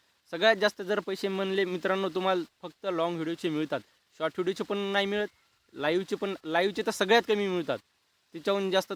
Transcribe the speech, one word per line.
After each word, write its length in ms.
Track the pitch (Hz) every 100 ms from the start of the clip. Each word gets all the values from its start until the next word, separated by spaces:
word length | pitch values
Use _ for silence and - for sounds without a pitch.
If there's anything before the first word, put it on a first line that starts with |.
| _ _ _
सगळ्यात 260 | 165 214 214
जास्त 260 | 208 -
जर 180 | 185 202
पैसे 280 | 190 196 196
म्हणले 360 | 190 196 190
मित्रांनो, 440 | 185 180 185 190 190
तुम्हाला 340 | 170 185 180 160 _
फक्त 240 | 175 - 196
लाँग 220 | 170 170
व्हिडिओचे 340 | 170 160 170 175
मिळतात, 320 | 151 156 135 - _ _ -
शॉर्ट 140 | 160 -
व्हिडिओचे 260 | 180 196
पण 140 | 190 202
नाही 280 | 196 202 196
मिळत, 200 | 208 208 - _ _ _
लाईव्हचे 440 | 131 147 175 190 202
पण, 180 | 196 190
लाईव्हचे 380 | 156 165 196 208
तर 80 | 220
सगळ्यात 320 | - 196 233 208
कमी 200 | 208 202
मिळतात, 300 | 180 151 123 - _ _ _ _
त्याच्याहून 380 | 170 156 202 196
जास्त 220 | 190 -